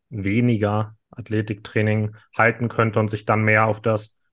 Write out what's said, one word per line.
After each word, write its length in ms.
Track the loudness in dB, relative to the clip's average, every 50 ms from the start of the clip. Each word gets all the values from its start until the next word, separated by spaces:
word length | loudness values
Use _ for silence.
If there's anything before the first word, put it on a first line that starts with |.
| _ -14
weniger 840 | -10 -6 -4 -2 0 0 2 2 2 2 0 0 0 -2 -4 -4 -8 _ _ _
Athletiktraining 1080 | -18 -16 -10 -6 -4 -4 -4 -4 -6 -10 -8 -6 -2 -2 0 0 0 0 -2 -4 -6 -12 _ _ 0
halten 320 | 2 2 4 2 0 -4 -4
könnte 300 | 0 0 0 0 2 0
und 100 | -2 -2
sich 160 | -4 -4 -2
dann 180 | 0 0 2
mehr 240 | 2 4 4 4 4
auf 140 | 2 0 -2
das 360 | -2 -2 -2 -2 -4 -10 _ _ _ _